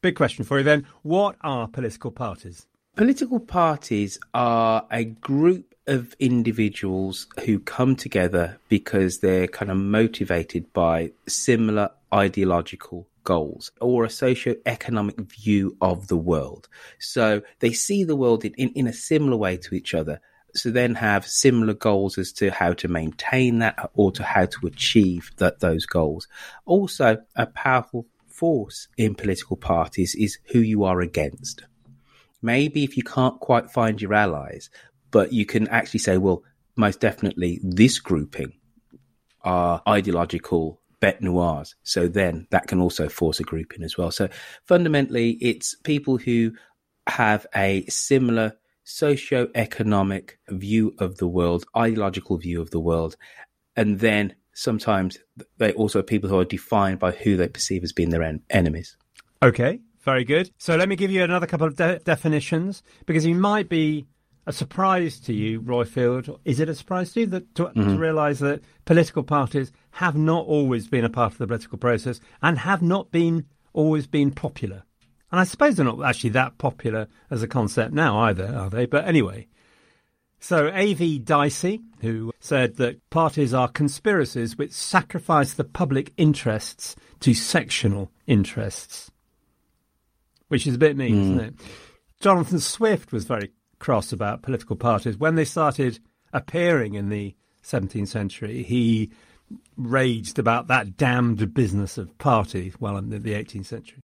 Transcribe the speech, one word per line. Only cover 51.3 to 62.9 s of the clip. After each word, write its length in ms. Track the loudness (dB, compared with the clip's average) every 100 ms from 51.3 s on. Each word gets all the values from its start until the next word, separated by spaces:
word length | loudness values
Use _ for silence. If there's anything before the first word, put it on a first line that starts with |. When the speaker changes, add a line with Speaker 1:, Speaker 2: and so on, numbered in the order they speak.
| 0 0 0 -2 0
Speaker 2:
ideological 600 | 0 0 -2 -4 -6 -6
view 240 | -4 -6
of 100 | -4
the 80 | -4
world, 360 | 0 0 -2 -8 -20 -20 -20 _ _ -2
and 240 | 0 2
then 340 | 2 2 0 -6 _
sometimes 640 | -6 -4 -2 0 0 0 -4 _ -20 -20 _
they 140 | 0
also 260 | 2 0 0
are 40 |
people 260 | 0 -2 2
who 100 | 2
are 60 | 2
defined 540 | -2 -2 2 2 0
by 120 | -2
who 260 | 0 0 2
they 100 | 0
perceive 360 | -4 -6 -4
as 100 | -4
being 160 | -2 0
their 140 | 0
en-, 180 | -2 -6 _
enemies. 480 | 2 2 -2 -10 _ _ -20 _ _
Speaker 1:
Okay, 380 | 4 4 0 -2 _ _
very 220 | -2 0
good. 260 | 2 0 0 _
So 180 | -2 0
let 140 | 2
me 60 | 0
give 160 | 0
you 120 | 0
another 240 | 0 0 -2
couple 200 | 0 -2
of 80 | 0
de-, 240 | 0 0
definitions, 840 | 0 0 2 0 0 -2 -2 -8 _